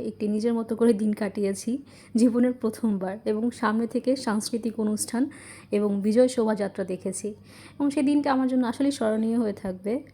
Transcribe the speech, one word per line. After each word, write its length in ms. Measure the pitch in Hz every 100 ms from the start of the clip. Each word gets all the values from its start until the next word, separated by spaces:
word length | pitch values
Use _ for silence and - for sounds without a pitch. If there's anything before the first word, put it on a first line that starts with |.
| 226
একটি 220 | - 208
নিজের 260 | 214 233
মতো 220 | 226 226 220
করে 160 | 233
দিন 200 | 202 214
কাটিয়েছি 580 | 208 202 208 196 196 - 269 - - - 226
জীবনের 360 | 240 233 247
প্রথমবার, 640 | 247 226 226 226 196 190 208
এবং 260 | 220 214 240
সামনে 360 | - 214 220 233
থেকে 300 | 247 247 262
সাংস্কৃতিক 640 | 247 214 - 226 226 214
অনুষ্ঠান 420 | 214 214 - 233 277 - - - -
এবং 300 | 208 208 202
বিজয় 280 | 202 220 254
শোভাযাত্রা 560 | 247 220 208 202 -
দেখেছি, 440 | 185 180 196 190 208 214 - - - -
এবং 120 | 285
সেই 120 | 285
দিনটা 300 | 262 294 277
আমার 160 | 262 262
জন্য 180 | 254 240
আসলেই 260 | - 277
স্মরণীয় 460 | 277 220 220 220 233
হয়ে 140 | 214
থাকবে। 400 | 202 196 185 202 254 -